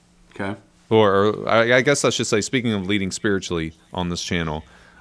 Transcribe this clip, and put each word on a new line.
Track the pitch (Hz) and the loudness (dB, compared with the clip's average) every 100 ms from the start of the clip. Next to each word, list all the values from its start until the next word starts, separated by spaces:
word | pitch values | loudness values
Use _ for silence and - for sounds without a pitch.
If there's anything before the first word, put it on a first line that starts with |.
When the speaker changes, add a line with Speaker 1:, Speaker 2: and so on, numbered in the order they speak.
| _ _ _ | _ _ _
Speaker 1:
Okay. | - 98 107 _ _ _ | -10 -10 -10 _ _ _
Speaker 2:
Or, | 110 104 98 104 | 4 6 4 2
or | - 107 | 0 0
I, | 113 117 127 | 2 4 2
I | |
guess | 127 143 | 2 2
I | 131 | 0
should | - 113 | -2 0
say, | 110 | -2
speaking | - 131 117 | 0 -2 -2
of | 104 92 | -2 -2
leading | 104 95 | -2 -2
spiritually | - 107 95 - 85 80 - _ | -4 -2 -2 -2 -6 -6 -10 _
on | 92 87 | -6 -6
this | 85 | -6
channel, | - 90 80 78 - - - - | -4 -4 -4 -6 -10 -20 -20 -20